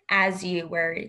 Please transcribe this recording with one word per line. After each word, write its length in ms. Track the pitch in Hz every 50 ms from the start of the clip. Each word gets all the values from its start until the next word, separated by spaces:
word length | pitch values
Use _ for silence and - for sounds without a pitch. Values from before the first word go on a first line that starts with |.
| _ -
as 340 | 196 196 190 196 185 190 185
you, 240 | 180 180 170 165 160
where 380 | 170 170 165 165 165 - -